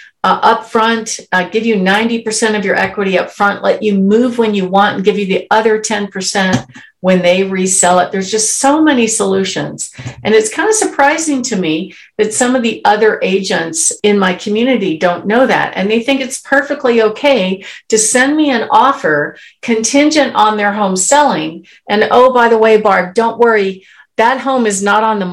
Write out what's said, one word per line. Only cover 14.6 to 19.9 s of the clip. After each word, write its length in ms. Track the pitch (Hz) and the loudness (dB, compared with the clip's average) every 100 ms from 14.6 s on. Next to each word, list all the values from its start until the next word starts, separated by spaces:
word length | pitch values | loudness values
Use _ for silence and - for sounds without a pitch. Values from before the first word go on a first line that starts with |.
| 254 233 180 160 | 0 0 -2 -2
don't 300 | 180 175 196 | -2 -2 0
know 140 | 233 254 | 0 2
that. 220 | 151 147 185 | 0 -2 -4
And 120 | 196 | -2
they 140 | 226 | -2
think 180 | 247 269 | 0 -2
it's 300 | 247 - - 277 | -4 -10 -2 -2
perfectly 400 | 285 285 247 233 214 | 0 -2 0 2 2
okay 560 | 214 285 254 185 190 - - - | 0 0 2 0 -4 -10 -18 -2
to 80 | 220 | 0
send 380 | - 254 269 311 | 2 0 2 2
me 140 | 285 | 2
an 160 | 233 220 | 0 0
offer 680 | 220 262 269 160 147 147 - - _ | 2 2 0 0 0 -2 -8 -20 _
contingent 720 | - 226 226 | -4 -2 0